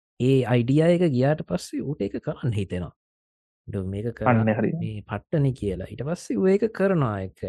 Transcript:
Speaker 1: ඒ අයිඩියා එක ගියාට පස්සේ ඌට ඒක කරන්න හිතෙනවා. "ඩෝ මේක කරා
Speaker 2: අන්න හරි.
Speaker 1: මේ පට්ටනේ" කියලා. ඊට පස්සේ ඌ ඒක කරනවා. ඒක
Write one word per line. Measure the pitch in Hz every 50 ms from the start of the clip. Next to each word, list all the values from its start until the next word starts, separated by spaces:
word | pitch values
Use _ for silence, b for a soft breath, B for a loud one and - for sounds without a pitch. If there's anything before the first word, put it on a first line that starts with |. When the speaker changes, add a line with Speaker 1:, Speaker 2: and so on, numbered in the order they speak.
| _ _ _ -
Speaker 1:
ඒ | 120 127 135 131 120
අයිඩියා | 113 123 123 117 120 135 151 160 170
එක | 175 170 180 165
ගියාට | 131 120 127 139 156 156 165
පස්සේ | - - 175 - - - 285
ඌට | 208 131 151 -
ඒක | 196 196 - 240
කරන්න | - - 160 - - 131 107
හිතෙනවා. | 104 98 - 92 90 87 76 - _ _ _ _ _ _ _ _ _ _ _ _ _ _ -
"ඩෝ | - 101 92
මේක | 95 98 101 107 120
කරා | 113 - 110 131
Speaker 2:
අන්න | 120 113 107 110
හරි. | 107 110 110 107 -
Speaker 1:
මේ | - 110 110 107 104
පට්ටනේ" | - - 110 101 - _ - 156 139 135 123
කියලා. | - - 101 92 90 95 -
ඊට | 107 113 120
පස්සේ | 143 175 - - - 285 202
ඌ | 190 185
ඒක | 190 208 233 220
කරනවා. | - - 190 196 190 165 139 113 104 98
ඒක | 95 92 - _ -